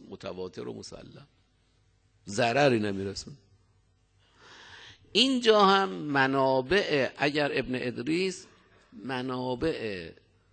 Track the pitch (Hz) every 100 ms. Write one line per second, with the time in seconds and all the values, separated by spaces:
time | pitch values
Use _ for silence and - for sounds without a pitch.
0 | - - 95 90 92 - - 113 - -
1 | - - 143 _ _ _ _ _ _ _
2 | _ _ - 101 117 123 143 117 104 98
3 | 98 95 - 143 _ _ _ _ _ _
4 | _ _ _ _ - - - - - -
5 | _ 202 262 254 233 214 190 196 196 185
6 | 151 139 135 139 135 131 127 190 170 147
7 | 123 - 147 147 143 131 120 127 123 117
8 | 123 170 190 180 - _ _ _ _ 123
9 | 113 131 127 127 127 123 160 123 110 95
10 | 82 - _ _ _